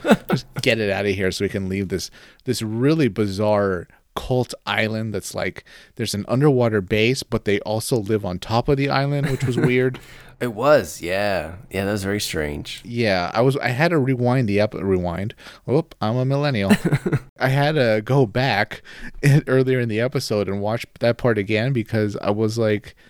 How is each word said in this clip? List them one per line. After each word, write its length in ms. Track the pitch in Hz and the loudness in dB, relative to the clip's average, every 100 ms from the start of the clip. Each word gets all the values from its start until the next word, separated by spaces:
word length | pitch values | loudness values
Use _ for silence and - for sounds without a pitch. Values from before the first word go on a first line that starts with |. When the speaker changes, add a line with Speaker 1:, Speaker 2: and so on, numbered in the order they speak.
Speaker 1:
<laughs> 260 | - 226 - | 2 2 2
Speaker 2:
Just 160 | 156 - - | -4 -4 -4
get 160 | 131 113 | 0 0
it 100 | 104 | 0
outta 200 | 95 101 | 0 0
here 200 | 98 95 | 0 -2
so 140 | 90 98 | -2 -2
we 40 | |
can 200 | 104 95 | -2 -4
leave 180 | 95 95 | -4 -4
this, 240 | 92 - - - - | -4 -6 -14 -20 -10
this 180 | - 120 | -6 -4
really 460 | 110 113 135 160 131 | -4 0 2 2 2
bizarre 800 | 95 104 95 107 104 98 90 82 - _ - | 0 -2 0 2 2 2 -2 -6 -18 _ -8
cult 380 | - 127 117 - - | -2 0 -2 -6 -4
island 480 | 101 110 110 110 | -2 0 -2 -4
that's 200 | 101 - 98 | -6 -6 -6
like, 280 | 87 - - - - - | -6 -8 -16 -20 -16 -8
there's 180 | 110 | -6
an 120 | 101 - | -4 -2
underwater 540 | 131 147 127 117 107 | 2 4 4 2 0
base, 400 | 90 107 110 135 | 0 2 2 0
but 220 | - 113 - | -4 -4 0
they 140 | 101 | -2
also 360 | - 110 - 123 | 0 -4 -2 -2
live 280 | 101 110 104 | 0 -2 -2
on 120 | 90 | -6
top 300 | - 117 - | -2 0 2
of 80 | 139 | 0
the 140 | 139 | 0
island," 400 | 135 139 143 143 | 0 0 -2 -2
which 160 | 131 131 | -2 -2
was 100 | 123 | 0
weird. 420 | 151 127 131 131 | 2 2 0 -2
Speaker 1:
<laughs> 60 | - - - - | -12 -20 -20 -8
It 120 | 123 | -6
was, 480 | 104 139 147 90 - | 0 4 4 2 -6
yeah. 540 | 82 95 104 95 78 87 - | -4 0 0 -2 -4 -10 -8
Yeah, 140 | 95 98 | -4 -2
that 60 | |
was 100 | 104 | -2
very 160 | 95 104 | -2 -4
strange. 600 | - 82 76 73 - - | -2 -4 -4 -6 -10 -14
Speaker 2:
Yeah, 480 | 101 120 113 92 87 | -8 -2 0 0 0
I 60 | - | 2
was, 160 | 131 131 | 2 2
I 140 | 120 | 0
had 220 | 123 170 | 0 2
to 60 | 165 | 2
rewind 520 | 131 127 120 131 113 | 0 0 2 2 2
the 100 | 101 | 2
ep-, 140 | 107 | 0
rewind. 600 | - 98 92 87 85 104 - - - | 0 0 0 0 -4 -8 -10 -18 -12
Whoop, 320 | - 135 165 - | -2 -2 -2 -4
I'm 160 | 107 120 | -2 0
a 80 | 131 | 0
millennial. 480 | 139 147 117 98 104 147 143 180 | 0 0 0 2 2 2 -2 -2
Speaker 1:
<laughs> 340 | 147 - - | -4 -6 -4
Speaker 2:
I 80 | 127 | 0
had 280 | 135 143 156 | 2 2 2
to 260 | 120 110 | 2 2
go 220 | 107 139 120 | 2 2 2
back 560 | 127 131 104 107 - - - | 0 0 0 -2 -6 -18 -16
<laughs> 200 | - - | -14 0
in, 220 | 143 143 - | 4 4 4
earlier 320 | 131 131 127 | 2 4 0
in 80 | 120 | 0
the 140 | 107 | 0
episode 480 | 123 139 - 107 95 | -2 -2 -2 0 0
and 100 | 98 | -2
watch 260 | 104 117 - - | -2 -4 -8 0
that 180 | 117 117 | 0 2
part 200 | 127 107 | 2 2
again 340 | 101 107 123 | 2 0 2
because 460 | 131 107 113 107 95 | 0 0 0 0 0
I 140 | - | -2
was 260 | 104 110 113 | 0 0 2
like, 400 | 110 107 - - | 0 0 -4 -20